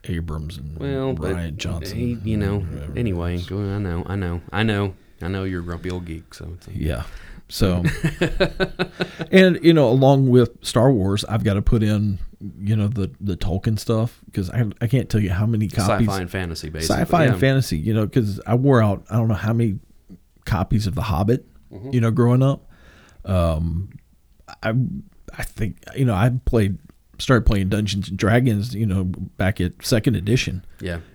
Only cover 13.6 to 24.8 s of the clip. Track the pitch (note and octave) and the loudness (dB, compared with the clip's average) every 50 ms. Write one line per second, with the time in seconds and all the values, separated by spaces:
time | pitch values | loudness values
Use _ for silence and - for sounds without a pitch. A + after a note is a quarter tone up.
13.6 | - A#2 G#2+ G#2 - - A#2 A2 A2+ A#2 - _ - - - G#2+ F#2+ F2+ - A#2+ | 0 0 -2 0 0 0 0 0 0 -2 -6 _ -20 -8 -6 -6 -6 -2 -2 -2
14.6 | A#2+ G#2 G2 _ A#2+ A2 - C3 G#2 - - G#2+ G#2 F2+ E2+ F2+ G#2 A2+ A#2 G#2+ | -2 -2 -2 _ -2 0 0 0 0 0 0 0 2 2 0 0 0 0 0 0
15.6 | G#2+ F#2+ - - F#2+ G2 A2 G2 A#2 G2+ G2 F#2+ F#2 F2 - F#2+ F#2 E2+ D#2+ - | -2 -2 0 0 0 2 2 2 2 0 0 -2 -6 -6 -6 -6 -6 -6 -8 -8
16.6 | - D2+ D#2+ D#2+ D#2+ - - - E3 - - E3+ D#3 C3 A#2 F#2 C3+ C3+ C3+ C3+ | -10 -10 -8 -6 -2 -2 0 0 2 2 4 4 4 4 4 2 2 2 2 2
17.6 | B2+ - F2 D#2 D2+ A2 G#2+ A2+ G#2+ G2 - C3+ A2+ G#2 G2 G2 - G2+ A2 B2 | 0 0 -2 -2 -2 0 0 0 0 0 0 0 0 0 -4 -6 -2 0 0 2
18.6 | C3 C#3+ C3+ A#2+ A2 G#2 G2 F#2 - - - A#2 A#2 A2 G#2+ E2+ G2 G#2+ A2+ A2+ | 4 6 6 6 6 4 0 -2 -6 -4 -2 0 2 0 0 0 0 -2 0 0
19.6 | A#2 A2 F#2+ - - _ _ - _ - - _ _ _ _ _ _ - - E2+ | 0 0 -2 -6 -10 _ _ -20 _ -20 -20 _ _ _ _ _ _ -2 -2 -2
20.6 | F#2+ - - G#2+ G#2+ G2 - D#2+ - G#2+ F2 D#2 G2+ G2+ B2 - - _ _ - | 0 0 0 0 0 -2 -2 -2 -2 -2 0 0 2 2 0 0 -2 _ _ -20
21.6 | - - - F#2+ A2+ C3+ C3+ B2 A2+ A2+ A2 B2+ A#2 A#2+ B2 B2+ C3 C#3 C#3 - | -20 -20 -18 -14 -10 -2 0 0 0 2 2 4 4 4 4 4 4 2 0 -2
22.6 | - - - - - - - - - - - - - - F#2+ F#2 E2+ E2 D#2+ D#2 | -8 -20 -20 -20 -20 -20 -20 -20 -20 -20 -20 -16 -6 -2 0 2 2 2 0 0
23.6 | E2 E2 D#2+ E2+ F#2+ - - - _ _ _ _ _ _ _ _ _ - - _ | -2 -2 -4 -4 -6 -8 -12 -20 _ _ _ _ _ _ _ _ _ -20 -20 _
24.6 | - A2 - - | -4 -2 0 0